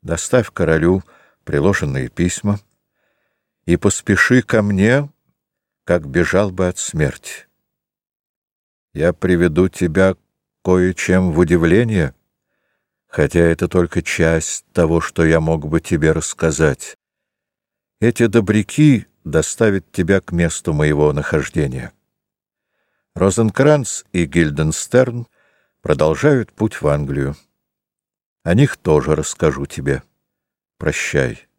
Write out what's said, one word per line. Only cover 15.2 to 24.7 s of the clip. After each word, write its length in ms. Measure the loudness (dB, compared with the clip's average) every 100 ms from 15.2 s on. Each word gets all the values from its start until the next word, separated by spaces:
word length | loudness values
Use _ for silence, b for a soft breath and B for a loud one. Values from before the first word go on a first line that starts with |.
| 2
я 140 | 2
мог 260 | 0 -2 -2
бы 140 | -4
тебе 320 | -2 -2 0
рассказать. 840 | -2 -4 -4 -4 0 0 0 -10 -20 _ _ _ _ _ _ _ _ _ _
Эти 260 | -2 2 2
добряки 800 | 2 2 0 -2 2 4 4 -2 _
доставят 680 | -4 -2 -2 0 0 0 -6
тебя 260 | -6 0 0
к 140 | 0
месту 400 | -2 -2 -2 -4
моего 400 | 0 0 2 0
нахождения. 800 | 0 -2 -4 -4 -4 -4 -6 -12 _ _ _ _ _ _ _ _ _ _ _ _ -2
Розенкранц 880 | 0 2 -2 2 2 2 0 -10 -6
и 140 | -4 -2
Гильденстерн 1000 | 0 0 0 -2